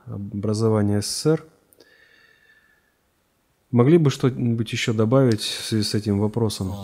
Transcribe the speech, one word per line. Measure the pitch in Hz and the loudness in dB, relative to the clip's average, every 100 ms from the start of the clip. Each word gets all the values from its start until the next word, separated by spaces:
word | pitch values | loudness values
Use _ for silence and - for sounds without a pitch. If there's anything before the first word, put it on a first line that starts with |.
| - | -14
образования | 107 101 101 107 107 113 107 104 104 | -12 -10 -6 -4 0 2 2 2 0
С | - | -2
С | - | -4
С | 151 | 0
Р. | 160 - _ _ _ _ _ _ _ _ _ _ _ _ _ _ _ _ _ _ _ _ _ _ | 0 -4 _ _ _ _ _ _ _ _ _ _ _ _ _ _ _ _ _ _ _ _ _ _
Могли | 120 127 170 | 2 6 6
бы | 147 | 4
что-нибудь | - 135 131 120 117 113 | 2 -2 0 -2 -2 -4
ещё | 117 - | -4 -2
добавить | 110 110 135 127 107 | 0 2 4 4 2
в | - - | -2 -8
связи | - 110 | -4 -2
с | 101 | -2
этим | 110 104 101 | -2 0 0
вопросом? | 104 117 110 - 95 98 | 0 -2 -2 -2 -6 -8